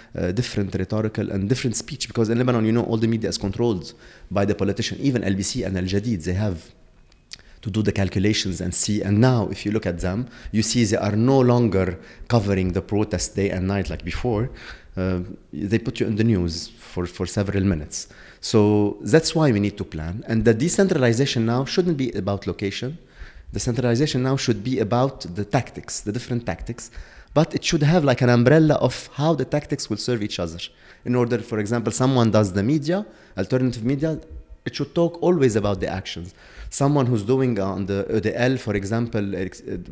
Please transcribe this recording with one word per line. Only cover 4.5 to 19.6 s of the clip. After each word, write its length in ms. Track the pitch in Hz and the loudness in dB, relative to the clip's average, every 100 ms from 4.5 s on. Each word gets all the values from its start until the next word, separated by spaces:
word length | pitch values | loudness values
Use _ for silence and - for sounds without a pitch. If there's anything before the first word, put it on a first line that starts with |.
| 104 | 0
politician. 420 | 98 98 117 95 | 0 -2 -4 -2
Even 240 | 139 120 | 0 0
L 120 | 90 95 | 0 0
B 80 | |
C 180 | 98 127 | -2 -2
and 160 | 95 95 | -2 -2
Al 60 | |
Jadid, 400 | 92 98 110 101 | 0 -2 0 -2
they 100 | 80 | -2
have 380 | 92 107 85 - - - _ - _ - - - - | 0 0 -4 -10 -20 -20 _ -20 _ -20 -20 -20 -12
to 80 | 110 | -4
do 140 | 101 | 0
the 80 | 104 | 0
calculations 680 | 95 95 101 98 107 98 85 | 2 0 2 2 2 -2 -4
and 140 | 90 | -4
see. 300 | - - 104 | -2 0 0
And 180 | 92 104 | 2 4
now, 260 | 127 123 98 | 4 4 0
if 180 | 98 104 | -4 -4
you 40 | |
look 140 | 107 98 | -2 -2
at 140 | 85 | -4
them, 300 | 90 98 127 - - | -4 -4 -6 -12 -4
you 120 | 107 | -2
see 200 | 107 123 | 0 2
they 140 | 110 104 | 2 2
are 180 | 101 104 | 0 2
no 240 | 120 135 | 4 6
longer 600 | 123 120 120 95 92 90 - - - | 6 4 4 2 0 -2 -12 -16 0
covering 460 | 117 101 98 92 | 0 2 2 2
the 80 | 87 | -2
protest 540 | - 104 107 90 - - | -2 -2 0 -2 -4 -2
day 160 | 98 | -2
and 160 | 90 92 | 0 -2
night 240 | 101 85 | -2 -2
like 120 | 80 | -6
before. 460 | 85 - 123 104 127 - - - - - | -6 -4 -2 -2 -2 -8 -18 -18 -12 -4
Uh, 220 | 92 90 92 - - | -2 -2 -4 -12 -14
they 240 | 71 101 113 | -6 0 0
put 220 | - - | -2 -2
you 80 | 104 | -2
in 80 | 107 | 2
the 80 | |
news 460 | 113 101 87 78 - | 4 4 2 -4 -10
for, 360 | - - - 90 | -16 -10 -6 -6
for 220 | - 90 | -6 -4
several 360 | - 98 98 | -2 0 0
minutes. 440 | 98 82 73 - - - - - | 2 0 -4 -10 -12 -18 -20 -12
So 560 | - 113 104 104 104 - | 0 4 6 4 2 -2
that's 340 | 101 147 160 165 | 2 2 2 2
why 160 | 156 | 2
we 80 | |
need 180 | 104 | 2